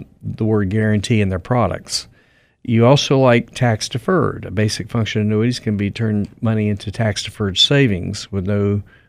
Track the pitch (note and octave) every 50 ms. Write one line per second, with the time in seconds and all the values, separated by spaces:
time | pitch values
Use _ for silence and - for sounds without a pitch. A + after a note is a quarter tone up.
0 | - - _ _ - G#2 G2 - - A2 A2 G#2+ G#2 F#2+ F#2+ A2 G#2+ G#2+ G#2 G#2
1 | F#2 - A#2+ G#2+ G#2 F#2+ F#2+ F2+ - - B2 B2 A2+ F2+ - - - - - -
2 | - - - _ _ _ _ _ _ _ _ _ - - A#2 A2+ A#2 A#2+ C#3 C#3+
3 | - - D3 C3+ C3 B2+ A#2+ A#2+ - - - - B2+ A#2+ A2+ G#2+ - - - A#2+
4 | - - F#3+ F3 B2 - - - - - F#2+ G2+ G#2+ G#2+ - - - A2 - A#2
5 | G#2+ - - A2 G#2 G#2+ G#2+ G#2+ A2 A#2+ B2 - - A2+ G#2+ G2 G2+ G2+ - -
6 | A2+ A2 G#2+ G#2 G2+ - - - - A2+ A2 A2 G#2+ G#2 G#2 G2+ - - - -
7 | A#2 A2 G2+ - - - - - G#2+ G2 F#2 - - - C#3+ C#3+ C#3 A#2+ G2 F2
8 | F#2 F2+ G2 - - - G2+ G2 F2+ F#2+ G#2 G2+ G2+ G2+ G2+ G2+ G2+ - - _
9 | _